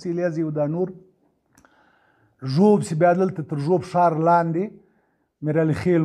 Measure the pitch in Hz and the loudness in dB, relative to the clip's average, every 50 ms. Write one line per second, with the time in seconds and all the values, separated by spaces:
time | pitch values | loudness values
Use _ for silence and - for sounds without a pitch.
0 | - 175 170 175 180 175 151 165 160 156 151 151 147 147 160 175 185 185 - - | -8 -6 -4 -2 -2 -2 -2 -2 -4 -4 -2 -2 -2 -2 -2 -4 -4 -6 -6 -18
1 | - _ _ _ _ _ _ _ _ _ _ _ _ _ _ _ _ _ _ _ | -20 _ _ _ _ _ _ _ _ _ _ _ _ _ _ _ _ _ _ _
2 | _ _ _ _ _ _ _ - 131 131 131 170 202 214 208 165 - - 165 156 | _ _ _ _ _ _ _ -12 -10 -4 0 4 4 4 4 2 0 -4 0 2
3 | 175 175 175 185 185 180 - 165 143 - 156 143 139 160 185 175 - - - 175 | 4 4 4 2 0 -2 -2 -8 -8 -8 -6 -6 -2 0 0 0 -2 -2 0 0
4 | 175 170 160 156 160 170 175 170 165 165 156 175 202 220 - - _ _ _ _ | 2 2 0 0 2 2 2 2 2 0 -2 -4 -4 -6 -10 -18 _ _ _ _
5 | _ _ _ _ _ _ _ - 147 151 147 165 160 156 147 - - 180 175 165 | _ _ _ _ _ _ _ -8 -4 -2 0 0 0 0 -2 0 0 2 2 2